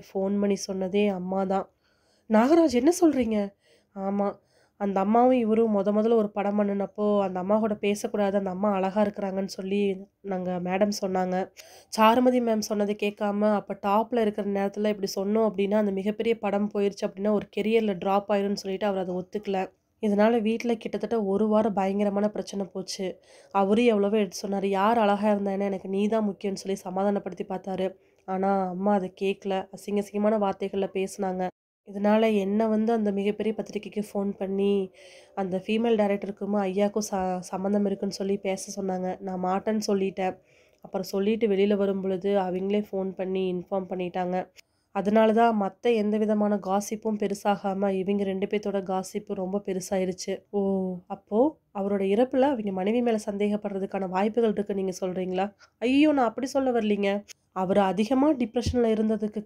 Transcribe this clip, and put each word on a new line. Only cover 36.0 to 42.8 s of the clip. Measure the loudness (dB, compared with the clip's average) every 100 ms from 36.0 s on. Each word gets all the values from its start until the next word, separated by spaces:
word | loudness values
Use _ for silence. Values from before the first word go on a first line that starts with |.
| 2 0 -4 -8 -2 -2
ஐயாக்கும் | 0 0 0 0 -4
ச-, | -2 -2 -4
சம்மந்தம் | -6 -6 0 2 0
இருக்குன்னு | -2 -4 -4
சொல்லி | -2 -2
பேச | -2 -4 -6
சொன்னாங்க. | -6 -4 -4 -4 -6
நான் | -8 -4
மாட்டேன்னு | -2 -2 -2 -2 0
சொல்லிட்டேன். | 0 0 -2 -4 -6 _ _ _ _
அப்புறம் | -8 -8 -4
சொல்லிட்டு | -2 0 2 2
வெளியில | 4 4 2
வரும் | 2 0
பொழுது | -2 -2 0 0
அவங்களே | 0 -2 0 -2